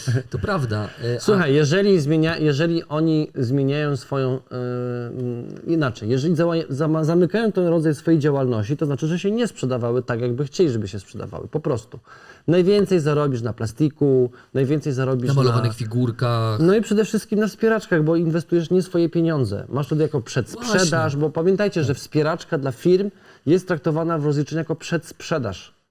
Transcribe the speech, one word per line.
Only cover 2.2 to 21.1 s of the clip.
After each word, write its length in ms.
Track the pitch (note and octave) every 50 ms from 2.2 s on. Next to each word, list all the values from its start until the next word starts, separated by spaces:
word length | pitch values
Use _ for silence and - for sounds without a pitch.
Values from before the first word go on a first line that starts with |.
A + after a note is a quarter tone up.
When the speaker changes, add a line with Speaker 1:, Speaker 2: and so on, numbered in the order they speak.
| D#3 D#3+ E3 -
Speaker 1:
jeżeli 440 | D#3 D3+ C#3+ C3 D#3+ E3+ E3+ E3 -
oni 440 | - C#3+ D3+ D#3+ E3 D#3+ D#3 D3+ - -
zmieniają 600 | C#3 C3+ A2+ C3 C#3+ C#3 C3+ C#3 D3 D3+ D3 C#3+ B2
swoją, 380 | - - C#3+ C#3 C3 C3 C3 C3
y, 20 | B2+ - - B2 B2 B2 B2 B2 B2 B2 B2 A#2+ A#2+ A#2+ - B2+
mm, 260 | B2+ B2 A#2+ A#2+ A#2 G2+ G2+ - - -
inaczej, 420 | E3 E3 D3+ B2+ G#2+ - G#2+ G#2+
jeżeli 260 | B2 C3 C3 E3+ F3+
zała-, 300 | C#3 E3+ E3+ E3+ E3 D#3 -
zama-, 340 | C#3 B2+ D#3+ D#3 D#3 D#3+ D#3
zamykają 480 | D3 E3+ F3 F3+ D#3+ - G#3+ A#3 A3
ten 160 | F#3+ F#3+ F3+ E3+
rodzaj 280 | E3 E3+ D3+ D#3+ D3+
swojej 240 | - - - E3 D#3+
działalności, 580 | C3+ D3+ C#3 C#3 C3+ B2+ A#2+ A2 G#2 G2+ D3+ C#3+
to 80 | D#3+
znaczy, 220 | D3 C#3+ C3 - D#3
że 120 | E3+ F3
się 120 | E3+ G3
nie 160 | G#3 A3+ B3 G3+
sprzedawały 560 | - - - C3 C3 B2 A#2 A#2+ A#2 B2+ B2
tak, 180 | - A#2+ A2+
jakby 240 | A#2+ B2 A#2+ A#2+ D3
chcieli, 240 | C3+ - - F#3+ D#3
żeby 180 | A#2+ A2+ G#2 G2
się 120 | - G2+
sprzedawały. 480 | - - - G2+ G2+ - - E2+ - -
Po 120 | - D#3
prostu. 400 | D#3 D#3+ C#3+ A2 - - - - - - - - - - - - _ -
Najwięcej 520 | D#3+ F3+ F3+ F3 G3+ G#3 G3 - F#3 F3
zarobisz 420 | D3 D3 D3+ D3 D3 D3 C3 A#2
na 120 | A2+ A2+ G#2+
plastiku, 800 | - A2+ A2 A2+ - D3+ D3+ - - D3+ C#3+ C3+ C3 B2+ A#2+ A#2+ - - _ -
najwięcej 400 | C3 C3+ B2 D3+ D#3 C#3 D3+ C3+
zarobisz 340 | B2 C3+ B2+ C3 B2+ A#2+ B2+
Speaker 2:
Na 60 | C#3
malowanych 380 | C#3 C3 B2 A#2 A#2 A#2+ A#2
Speaker 1:
na 20 | A2
Speaker 2:
figurkach. 840 | - A#2+ A2 A2+ B2 B2 A#2 A2+ - B2 A#2+ A#2+ A#2 A2+ A2+ A2 G#2+
Speaker 1:
No 160 | D#3 E3+ G3
i 60 | A3+
przede 240 | G#3 - G#3 G3+ A3
wszystkim 340 | - - G#3+ - - - G3+
na 80 | G#3+ G3+
wspieraczkach, 560 | - - - A3 A3 A3 - - F3+ D#3+ D#3
bo 120 | D3+ E3
inwestujesz 540 | E3 F3 E3 D3+ E3+ D#3 - F3 F3 E3 D3+
nie 120 | F3+ F#3
swoje 280 | F3+ - - F3 E3+ D#3+
pieniądze. 560 | - E3+ E3 E3 D#3+ D3 C3 G2+ G2+ G2+ G2 -
Masz 160 | - B2+ D3
wtedy 180 | - D#3+ D3+ D#3
jako 180 | D3 - C#3+
przedsprzedaż, 680 | A2 - - - - - - - - A#3+ G#3+ - F#3+ E3
Speaker 2:
Właśnie. 300 | D3 E3 D#3+ D#3+